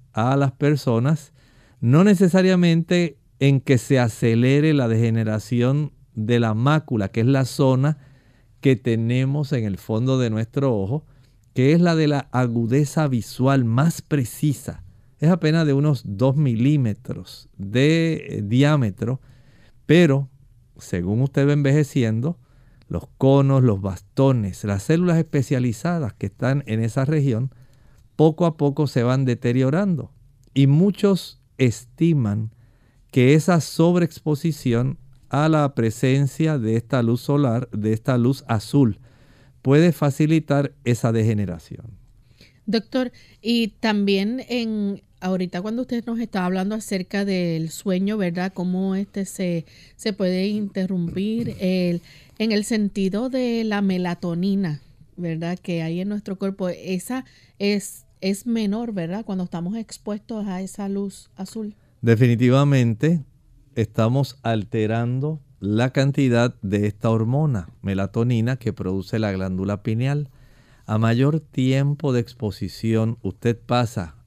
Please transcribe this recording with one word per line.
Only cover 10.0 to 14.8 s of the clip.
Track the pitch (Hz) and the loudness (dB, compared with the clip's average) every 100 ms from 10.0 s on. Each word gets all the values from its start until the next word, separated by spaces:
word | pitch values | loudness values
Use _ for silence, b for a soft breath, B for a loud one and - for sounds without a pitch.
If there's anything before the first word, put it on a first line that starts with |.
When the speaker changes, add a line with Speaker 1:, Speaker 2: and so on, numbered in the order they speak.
| 131 131 | 0 0
Speaker 1:
de | 120 | 0
nuestro | 110 113 143 135 | -2 -4 -2 0
ojo, | 107 98 151 b b b b _ | 0 -2 -4 b b b b _
que | - 131 | 0 4
es | 170 | 4
la | 175 | 4
de | 160 147 | 2 2
la | 143 - | 0 -2
agudeza | 123 123 117 113 139 143 165 147 | -2 0 0 0 0 0 0 0
visual | 120 - - 131 139 117 | -2 -4 -2 2 2 2
más | 123 165 - | 2 2 -2
precisa, | - 147 117 - 151 - - 87 | -4 -2 -2 -2 -2 -2 -8 -14